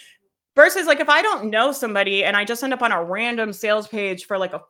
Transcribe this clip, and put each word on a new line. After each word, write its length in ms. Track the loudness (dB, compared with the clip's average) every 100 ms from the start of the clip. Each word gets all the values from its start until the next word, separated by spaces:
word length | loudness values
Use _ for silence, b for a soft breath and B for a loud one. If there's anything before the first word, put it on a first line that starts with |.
| B B _ _ _ 6
Versus, 320 | 6 6 0
like, 120 | 2
if 100 | 4
I 120 | 2
don't 280 | 2 -2 -2
know 220 | 0 0
somebody 520 | 0 -4 -2 0 0
and 120 | 0 0
I 80 |
just 200 | -2 -4
end 100 | -4
up 80 | -2
on 100 | 0
a 120 | 0
random 500 | -2 -4 -4 -4 -6
sales 340 | -4 -2 -2 -2
page 380 | -6 -6 -6 -6
for, 120 | -4
like, 160 | -4
a 100 | -8 -4